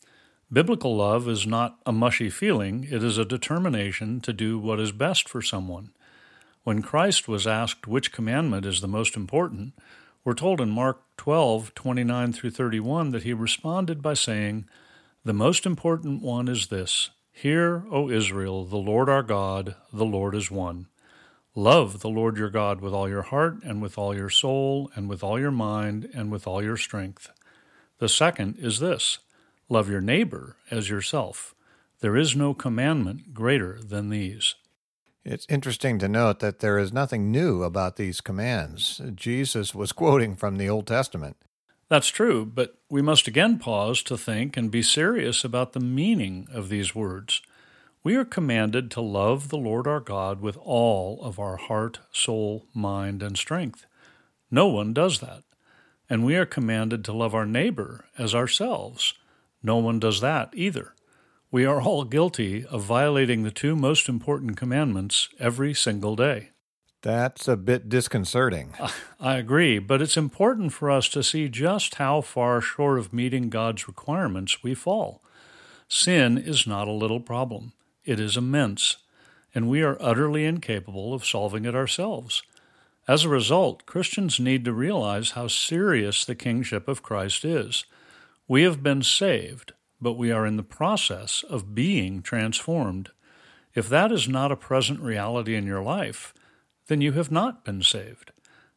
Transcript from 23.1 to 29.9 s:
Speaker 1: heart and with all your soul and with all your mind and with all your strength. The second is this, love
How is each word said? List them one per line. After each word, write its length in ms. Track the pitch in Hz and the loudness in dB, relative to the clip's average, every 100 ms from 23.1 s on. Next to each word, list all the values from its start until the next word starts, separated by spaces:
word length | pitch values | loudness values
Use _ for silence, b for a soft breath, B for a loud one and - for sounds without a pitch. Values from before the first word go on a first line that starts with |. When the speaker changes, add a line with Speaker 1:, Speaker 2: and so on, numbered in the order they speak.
| 98 | -4
Speaker 1:
heart 420 | - 135 165 165 | -2 0 0 -2
and 200 | 156 104 | -8 -6
with 160 | 104 - | -6 -4
all 180 | 101 101 | -4 -4
your 140 | 98 | 0
soul 600 | - 135 135 135 139 139 | 2 2 0 0 0 -4
and 160 | 107 101 | -8 -8
with 120 | 95 | -6
all 160 | 98 113 | -4 -2
your 120 | 143 | 0
mind 580 | 127 107 107 104 104 247 | 0 0 -2 -2 -4 -8
and 180 | 131 104 | -8 -6
with 140 | 104 98 | -6 -4
all 180 | 92 | -4
your 140 | 107 113 | -2 -4
strength. 500 | - 104 95 95 - _ b b b b b b | -4 -6 -8 -12 -20 _ b b b b b b
The 100 | 113 | 0
second 480 | - 160 170 101 - | 4 2 2 -4 -4
is 200 | 123 107 | -4 -2
this, 400 | 170 - - - _ b b b _ | -2 0 -2 -4 _ b b b _
love 220 | 113 98 | 0 2